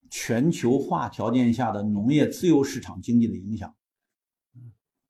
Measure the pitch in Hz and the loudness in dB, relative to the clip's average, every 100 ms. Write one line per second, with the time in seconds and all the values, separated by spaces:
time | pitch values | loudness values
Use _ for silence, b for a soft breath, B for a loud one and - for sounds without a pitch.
0 | _ - - 117 156 170 120 139 - 170 | _ -10 -2 0 0 2 2 2 0 -4
1 | 117 - 110 175 120 117 117 104 104 104 | -6 -4 -2 2 2 2 0 -2 -2 0
2 | 110 147 120 - 180 143 135 120 92 92 | 2 2 2 0 2 4 2 -4 -10 -10
3 | - 117 110 92 98 107 87 _ _ _ | 0 2 2 -2 -8 -10 -10 _ _ _
4 | _ _ _ _ _ 120 120 95 _ _ | _ _ _ _ _ -20 -20 -20 _ _
5 | _ | _